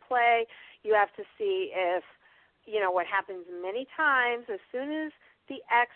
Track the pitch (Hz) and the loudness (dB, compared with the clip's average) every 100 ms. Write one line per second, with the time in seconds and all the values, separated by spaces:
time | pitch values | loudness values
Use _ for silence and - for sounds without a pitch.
0 | - 247 233 233 226 - - - 214 214 | -2 2 4 4 2 -8 -20 -8 2 4
1 | 202 - 202 - 202 190 185 180 180 180 | 2 -2 -16 -6 -2 -2 -2 -2 0 0
2 | - _ _ _ _ _ - 214 190 180 | -4 _ _ _ _ _ -6 -2 0 0
3 | 170 196 190 185 175 175 180 220 269 - | 0 -2 -4 -8 -12 -10 -6 -6 -6 -2
4 | 311 269 240 240 240 196 - 247 285 311 | 2 2 2 -2 -6 -10 -8 -8 -6 -6
5 | 311 - _ _ - 269 - 233 233 | -6 -10 _ _ -14 -14 0 0 0